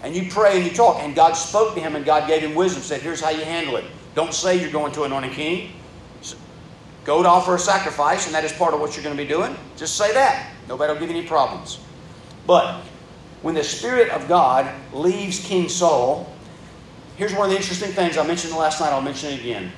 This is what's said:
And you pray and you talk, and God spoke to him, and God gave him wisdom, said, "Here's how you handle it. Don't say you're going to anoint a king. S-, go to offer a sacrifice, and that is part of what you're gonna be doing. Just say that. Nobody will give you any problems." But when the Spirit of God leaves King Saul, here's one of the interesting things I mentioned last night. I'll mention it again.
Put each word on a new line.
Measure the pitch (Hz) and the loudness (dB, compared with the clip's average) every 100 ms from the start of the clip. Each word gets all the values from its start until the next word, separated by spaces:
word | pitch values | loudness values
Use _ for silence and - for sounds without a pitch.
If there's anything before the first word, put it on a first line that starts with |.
And | 120 170 | -6 -6
you | 180 | -4
pray | 196 214 190 | 4 4 4
and | 175 | 0
you | |
talk, | - 233 156 | 4 4 4
and | 147 | -2
God | 143 165 | 4 4
spoke | 165 - 202 220 170 | 4 0 2 2 0
to | |
him, | 156 151 | -6 -4
and | 143 | 2
God | 151 147 | 2 4
gave | 156 | 0
him | 156 156 | 0 2
wisdom, | 185 180 | 0 0
said, | - 143 | -6 -6
"Here's | 151 160 | -6 -4
how | 156 | -2
you | 160 | -2
handle | 156 170 156 117 | -4 -6 -4 -6
it. | 90 - - - | -6 -16 -8 -4
Don't | 160 | -2
say | 156 185 185 | -2 0 0
you're | 160 | 0
going | 147 147 | -2 -4
to | 143 143 | -2 -4
anoint | 135 131 | -2 -6
a | |
king. | 135 151 175 - - - - - - | -6 -4 -4 -6 -16 -20 -20 -20 -18
S-, | - - - - - - - - | -16 -16 -20 -20 -20 -20 -20 -14
go | - 156 | 0 4
to | 175 | 6
offer | 175 180 180 | 6 4 0
a | |
sacrifice, | 190 196 156 143 147 180 - | 2 0 0 0 0 0 -2
and | 156 | -4
that | |
is | 156 | -4
part | - 170 151 | -2 0 0
of | |
what | 147 - | -4 -6
you're | |
gonna | 147 143 | -8 -8
be | 143 | -4
doing. | 156 226 269 - - | -2 -2 -6 -16 -12
Just | 156 - | -8 -2
say | 208 | 0
that. | 233 269 - - - - | 4 4 2 -6 -16 -12
Nobody | 127 151 | -4 -2
will | 151 | -2
give | 170 | -4
you | 170 | -6
any | 170 | -2
problems." | 156 127 87 - - - - - - - - - | 0 0 -2 -12 -14 -16 -20 -20 -20 -20 -14 4
But | 175 - - - - - - - - | 4 4 -4 -12 -20 -20 -20 -20 -10
when | 160 160 | -6 -4
the | |
Spirit | 147 - 233 254 233 | -4 -4 -2 4 4
of | 147 139 | 2 2
God | 175 139 131 135 - - | 4 6 4 0 -6 -12
leaves | 135 170 202 202 180 | -2 0 0 -4 -6
King | - 190 170 | -2 -2 0
Saul, | - 175 143 123 156 - - - - - - - - - - | 2 4 4 2 0 -4 -16 -20 -20 -20 -20 -20 -20 -20 -6
here's | 208 | -4
one | 196 196 | 0 0
of | |
the | 190 | 0
interesting | 185 180 202 | -2 -6 -4
things | 185 175 160 | 0 0 0
I | 151 | 0
mentioned | 170 170 | -2 -4
last | 160 156 156 | 0 0 0
night. | 156 | 0
I'll | 135 | 0
mention | 135 135 151 | -2 -6 -8
it | 135 | -8
again. | 120 110 90 | -6 -6 -8